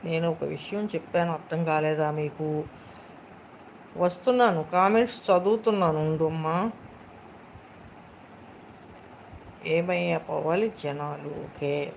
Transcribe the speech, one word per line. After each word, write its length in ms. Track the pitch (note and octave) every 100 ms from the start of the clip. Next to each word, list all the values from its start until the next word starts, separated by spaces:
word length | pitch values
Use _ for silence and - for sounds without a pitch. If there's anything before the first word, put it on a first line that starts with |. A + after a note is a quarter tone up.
నేను 260 | E3+ E3 E3+
ఒక 140 | D#3+
విషయం 420 | C#3+ D3+ - G3+ G#3
చెప్పాను, 460 | E3 - F3+ E3+
అర్థం 320 | D#3+ - D#3+
కాలేదా 460 | E3 D#3 D#3 D#3 D3+
మీకు? 540 | D3+ D3+ D3+ D#3 D3+ D3+ - - - - - - - - - - - - E3
వస్తున్నాను, 680 | F3 F3 - B3 A#3 E3+ D#3
కామెంట్స్ 580 | F3+ F#3+ A3 A#3+ - -
చదువుతున్నాను, 680 | F3+ F#3 A3 A3 G#3 F3 D#3
ఉండు 260 | D#3 D#3
అమ్మా. 460 | D#3+ D#3+ D#3 E3+ A3 - - - - - - - - - - - - - - - - - - - - - - - - - - - - -
ఏమయ్యా 540 | D#3+ E3 F3 F3+ F3 E3
పోవాలి 540 | - D#3 D#3 F3 A3 G#3+
జనాలు. 440 | C#3+ C#3+ D3 D3 C#3+
ఓకే. 640 | - - - C#3+ D3 C#3+